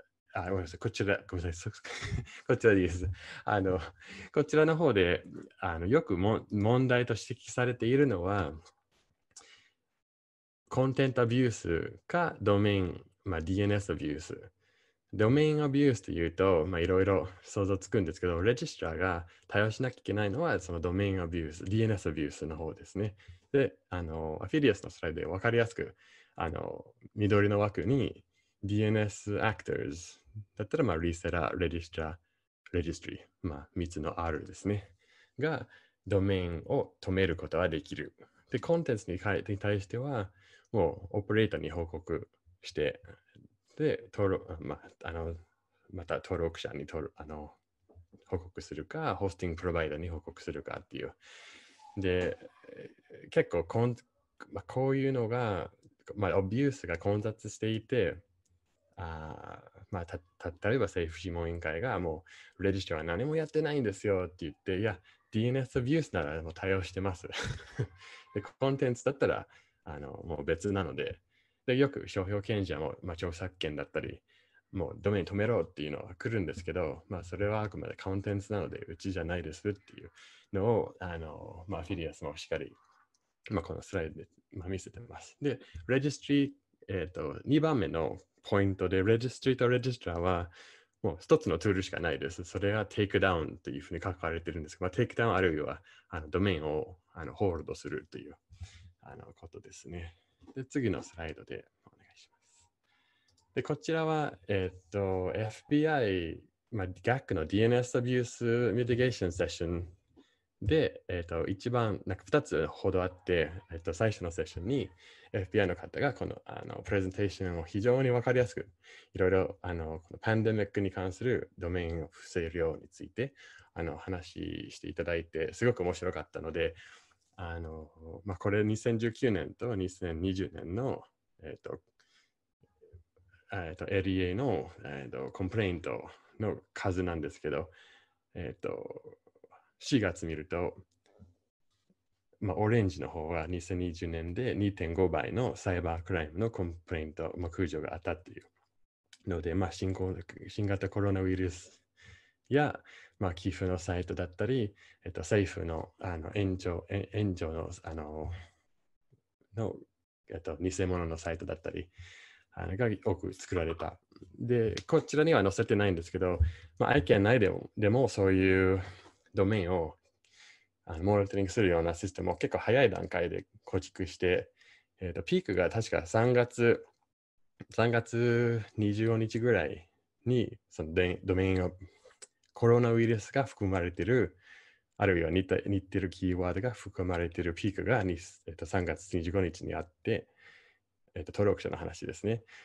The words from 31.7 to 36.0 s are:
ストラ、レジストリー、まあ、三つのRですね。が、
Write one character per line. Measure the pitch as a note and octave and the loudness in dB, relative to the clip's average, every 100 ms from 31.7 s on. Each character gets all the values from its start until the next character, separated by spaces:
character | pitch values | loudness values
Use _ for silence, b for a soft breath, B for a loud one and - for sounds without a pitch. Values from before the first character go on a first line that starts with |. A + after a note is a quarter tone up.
| E2 | -2
ス | - | -6
ト | - | -6
ラ、 | D#2 E2 _ _ _ _ - | -6 -8 _ _ _ _ -4
レ | F2 | -2
ジ | E2 - | -2 -4
ス | |
ト | - | -8
リ | - | -12
ー、 | - _ | -14 _
ま | F2 C#2+ | -8 -8
あ、 | - F2+ | -8 -6
三 | E2 | -4
つ | D#2+ | -4
の | D#2 E2+ | -4 -2
R | E2 D2+ B1+ | -2 -4 -6
で | - | -6
す | G2 | -2
ね。 | G2+ - _ b b b - | -2 -4 _ b b b -4
が、 | D3+ C#3+ - b b b | -4 -4 -8 b b b